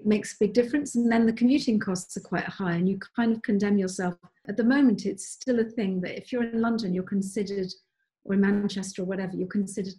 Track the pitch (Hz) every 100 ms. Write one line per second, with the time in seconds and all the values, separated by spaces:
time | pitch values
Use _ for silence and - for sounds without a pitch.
0 | 208 214 - - 208 214 240 294 285 233
1 | 233 226 226 226 240 294 - 214 202 185
2 | - - - 175 - - 185 170 185 196
3 | - - 233 226 - 202 202 202 185 190
4 | 180 175 - _ - 208 226 277 269 202
5 | 196 202 - - - 240 220 240 196 185
6 | 175 - - 247 233 226 233 226 196 180
7 | 180 202 196 226 196 196 185 - _ _
8 | _ _ - 196 196 202 202 202 185 -
9 | 185 190 185 180 185 208 190 - 190